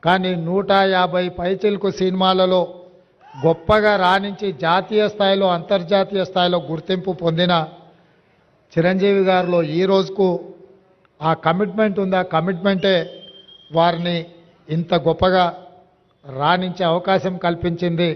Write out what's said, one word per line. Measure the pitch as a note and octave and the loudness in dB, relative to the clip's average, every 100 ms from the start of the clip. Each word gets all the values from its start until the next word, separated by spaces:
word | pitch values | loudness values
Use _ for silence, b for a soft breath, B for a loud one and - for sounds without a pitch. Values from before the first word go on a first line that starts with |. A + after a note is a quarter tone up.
కానీ | D#3+ F#3+ F#3 F3+ E3 | 2 2 0 -4 -2
నూట | F#3 G3 G3 F#3+ | -4 2 2 2
యాభై | F#3 F3+ F3+ F3+ F3 | 2 0 0 -4 -4
పైచిలుకు | F3+ F#3+ G#3 G3+ G3 F#3 | -4 0 -2 0 -4 -2
సినిమాలలో | F#3 F#3 F#3 F#3 F#3 F#3 E3+ - - - _ _ - C#3 | -2 2 2 4 2 2 0 -8 -20 -20 _ _ -20 -2
గొప్పగా | D#3 E3 - G#3+ G#3+ G3+ | 0 0 2 2 4 4
రాణించి | F3+ F#3+ G3+ G3 G3+ D3+ | 4 2 0 -6 -6 -4
జాతీయ | E3 F3+ F#3+ G#3+ G#3 | 0 0 0 0 0
స్థాయిలో, | G#3 G3 G3 F#3+ F3 | 0 0 2 2 0
అంతర్జాతీయ | E3 G3 E3 G3 F#3+ G3 F3+ | 0 -2 2 0 0 -2 -2
స్థాయిలో | F#3 F3+ F3+ C#3+ | 0 2 0 -2
గుర్తింపు | D#3+ - F#3 F#3 D#3 | -8 -4 -4 -4 -2
పొందిన | E3+ D#3+ F3+ F3 D#3 - - b b b b b b _ _ | -2 0 2 0 -2 -10 -20 b b b b b b _ _
చిరంజీవి | E3 E3+ F#3+ G3+ G3 F#3+ | 0 0 2 2 2 2
గారిలో | F#3 F3+ F3 D#3+ D#3+ | 2 2 0 0 0
ఈ | F#3+ | 2
రోజుకు | F#3+ F#3+ - F#3+ F3 - - - - _ _ _ _ D#3 | 2 0 0 0 0 -8 -20 -20 -20 _ _ _ _ -2
ఆ | D#3+ D#3+ | 0 0
కమిట్మెంట్ | F3 G#3 F#3+ G#3+ G3 | 0 -2 0 0 0
ఉంది. | F#3+ F#3 | -2 -2
ఆ | F#3 | 0
కమిట్మెంటే | D#3+ F3 F3+ G3 F#3+ G3 F#3 D#3+ - - - - - _ D#3 | -2 -2 -2 0 0 2 0 -2 -12 -20 -20 -20 -20 _ 0
వారిని | E3+ E3+ F3 E3+ E3 - - _ - D#3 | 2 0 -4 -4 -6 -18 -20 _ -6 -4
ఇంత | E3 F3 D#3+ | 0 0 0
గొప్పగా | D#3+ F#3 F#3 F3 E3 - - _ _ _ _ - C3 | 2 2 2 2 -2 -18 -20 _ _ _ _ -16 -4
రాణించే | D3 F3+ F#3 F3 F3 | 0 0 0 -2 0
అవకాశం | E3+ F3+ F#3+ F3+ F3+ E3+ | 0 0 0 0 -4 -4
కల్పించింది. | E3+ F3 E3+ F3 E3 F3 | -2 -4 -2 -4 -2 -2